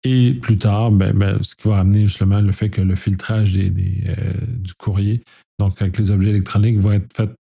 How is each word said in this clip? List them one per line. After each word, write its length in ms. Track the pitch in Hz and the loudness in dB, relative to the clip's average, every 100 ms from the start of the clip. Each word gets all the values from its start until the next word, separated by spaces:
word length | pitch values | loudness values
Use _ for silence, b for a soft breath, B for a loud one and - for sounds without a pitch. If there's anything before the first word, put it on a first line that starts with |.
Et 300 | 131 127 123 | 0 2 2
plus 240 | 127 120 104 | 2 0 0
tard, 320 | 110 104 117 | 2 0 2
ben, 220 | 104 95 98 | 2 2 2
ben, 260 | 101 98 | 0 0
ce 120 | - - | -4 -4
qui 120 | 110 | -2
va 100 | 101 | 2
amener 280 | 92 101 104 | 2 2 2
justement 340 | - 95 101 | 0 0 2
le 120 | 101 | 0
fait 180 | 95 107 | 0 -4
que 100 | - | -2
le 140 | 95 92 | -2 -2
filtrage 560 | - 95 - 110 104 | -2 -4 -2 0 0
des, 180 | 95 95 | 0 0
des, 340 | 92 92 92 - | -2 -2 -4 -4
euh, 260 | - - - - - | -4 -4 -6 -6 -8
du 160 | 92 | -10
courrier, 480 | - - 98 101 113 _ B _ _ | -8 -4 -2 0 -2 _ B _ _
donc 220 | 98 - | -2 0
avec 160 | 95 87 | -4 0
les 120 | 101 | 0
objets 200 | 98 98 | 2 2
électroniques, 480 | 104 90 101 107 110 | 2 0 0 2 2
va 180 | 98 101 | 2 0
être 200 | - - | -2 -4
fait 140 | - - | -6 -6